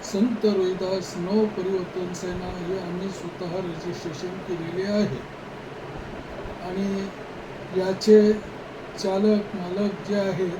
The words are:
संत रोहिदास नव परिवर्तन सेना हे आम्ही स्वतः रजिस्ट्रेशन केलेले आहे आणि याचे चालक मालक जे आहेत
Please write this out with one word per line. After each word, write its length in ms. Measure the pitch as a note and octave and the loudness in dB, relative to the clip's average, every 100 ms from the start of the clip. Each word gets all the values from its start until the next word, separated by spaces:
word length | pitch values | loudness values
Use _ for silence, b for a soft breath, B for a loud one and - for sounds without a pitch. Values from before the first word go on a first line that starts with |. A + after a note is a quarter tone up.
संत 400 | - G3 A#3+ A3 | -2 2 2 4
रोहिदास 680 | G#3+ F#3+ F#3 F#3 F#3 F#3+ F3+ F3+ | 2 4 2 2 0 -2 -2 -6
नव 280 | F3 G#3+ G#3+ G#3 | 0 4 4 2
परिवर्तन 560 | F#3 F#3+ F3 F#3 F3+ | 0 0 -2 -4 -4
सेना 360 | F3+ F3+ F3+ F3+ F3+ | -4 -4 -4 -6 -6
हे 220 | E3+ F#3+ | -4 -4
आम्ही 300 | F3+ F3 G3 | -4 -4 -4
स्वतः 440 | F3+ F3 - F3+ F3+ | -6 -8 -6 -4 -4
रजिस्ट्रेशन 800 | F#3 E3 F3+ E3+ F3 D3+ F3+ F#3+ F#3 | -4 -6 -6 -6 -6 -6 -6 -6 -6
केलेले 420 | F3 E3 F3 G3 | -4 -4 -2 0
आहे 280 | G#3 F#3 C3 - - - - - - - - - - - - - - F3+ | 2 2 0 -8 -12 -12 -12 -12 -12 -10 -10 -10 -10 -10 -10 -10 -8 -6
आणि 400 | F#3 G3 G3 G3 - - - - - - F#3 | -2 0 0 -4 -8 -12 -12 -12 -12 -4 -2
याचे 400 | F#3+ F#3 - G#3+ G#3 G#3+ - - - - - - | 0 0 10 10 10 4 0 -12 -12 -12 -12 -4
चालक 560 | G3+ F#3+ G#3 G#3 G3+ G3 | 0 4 6 4 2 -4
मालक 520 | F3 F#3 G3+ F#3+ - | -4 0 0 -2 -2
जे 100 | G3+ | 0
आहेत 400 | G3 E3+ F#3 F3+ | 0 0 0 -2